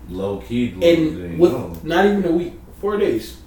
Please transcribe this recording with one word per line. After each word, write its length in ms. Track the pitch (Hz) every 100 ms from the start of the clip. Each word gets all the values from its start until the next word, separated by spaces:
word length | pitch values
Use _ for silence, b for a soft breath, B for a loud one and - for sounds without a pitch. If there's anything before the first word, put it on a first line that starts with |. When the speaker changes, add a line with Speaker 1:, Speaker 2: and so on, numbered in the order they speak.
| -
Speaker 1:
Low 280 | 90 98 98
key, 360 | - 120 123
Speaker 2:
And 80 | -
Speaker 1:
they 540 | 170 165 156 - 87 156
Speaker 2:
with 140 | 170
Speaker 1:
know. 180 | 120 - -
Speaker 2:
not 220 | 156 175 202
even 200 | 196 175
a 60 |
week, 220 | 165 175 - - -
four 160 | 196 202
days. 400 | - 113 - -